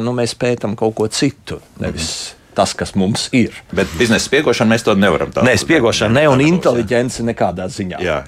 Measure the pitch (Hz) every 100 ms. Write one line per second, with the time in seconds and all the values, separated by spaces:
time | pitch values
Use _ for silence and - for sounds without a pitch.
0 | 117 123 117 - 123 120 107 107 113 110
1 | 107 - 139 - - 76 - - 92 87
2 | 80 - - - _ - 95 - 90 101
3 | 95 113 - 131 110 - - 92 95 85
4 | 120 104 - 139 147 117 113 113 - 98
5 | 101 73 69 - 123 120 - 160 117 -
6 | 107 127 151 131 147 175 156 123 110 120
7 | 123 - 117 110 101 87 92 - 92 -
8 | 90 73